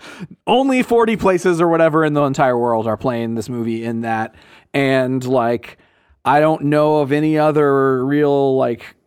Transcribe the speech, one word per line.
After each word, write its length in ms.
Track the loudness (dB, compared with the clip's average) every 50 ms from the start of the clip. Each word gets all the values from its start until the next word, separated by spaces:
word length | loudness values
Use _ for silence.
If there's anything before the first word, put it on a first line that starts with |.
| -20 -20 -18 -18 -18 -18 -18 -10 _
Only 360 | 0 0 2 2 2 0 0 0
forty 340 | 2 2 2 2 2 0
places 440 | 0 0 0 0 2 0 0 0 2
or 80 | 2 2
whatever 340 | 2 2 2 2 2 2 0
in 120 | 2 0
the 80 | 0 0
entire 360 | 0 0 0 2 2 2 2
world 280 | 0 0 0 0 0
are 100 | -2 -4
playing 380 | -4 -4 -4 -4 -4 -4 -4 -6
this 160 | -6 -8 -8
movie 340 | -8 -6 -6 -4 -6 -6 -6
in 160 | -6 -6 -6 -6
that. 320 | -4 -4 -4 -6 -8 -10 _ -20 -20 -20 -20 _ _ -4
And, 500 | -2 0 0 0 0 0 -2 -4 -4 -2
like, 540 | -2 0 0 0 0 -2 -4 -6 -12 -20 _ _ _ _ _ _ _ _ _ -2
I 160 | 0 2 4
don't 240 | 4 2 2 0 -2
know 340 | 0 0 2 2 2 2 2
of 140 | 0 0 0
any 260 | 0 0 0 0 2
other 640 | 0 2 2 2 2 2 2 2 2 2 0 0 -2
real, 520 | -2 0 0 2 2 2 2 2 2 2
like, 400 | 0 0 -2 -4 -6 -10 -18 -20 _ _